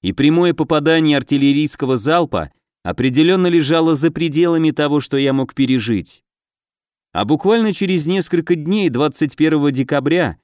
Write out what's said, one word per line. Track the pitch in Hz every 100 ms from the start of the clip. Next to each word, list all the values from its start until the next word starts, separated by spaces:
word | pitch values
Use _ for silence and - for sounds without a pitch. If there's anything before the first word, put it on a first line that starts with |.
и | 90
прямое | 95 143 165 175
попадание | 165 147 156 147 165 156 143
артиллерийского | 127 143 139 139 151 - 131 127
залпа | 117 170 165 92 76 _ _ _
определенно | 87 87 127 127 170 190 180
лежало | 170 143 165 160 151
за | 160
пределами | 160 165 147 175 165 156
того, | 151 147 147
что | - 139
я | 139
мог | 135 131
пережить. | - 131 131 110 104 80 - _ _ _ _ _ _ _ _ _
А | 82 104
буквально | 147 190 233 220
через | 180 196 185 151
несколько | 190 - 170 165 175
дней, | 151 208 180
двадцать | 120 147 - 151 -
первого | 156 156 143
декабря | 131 135 147 135 170 143 80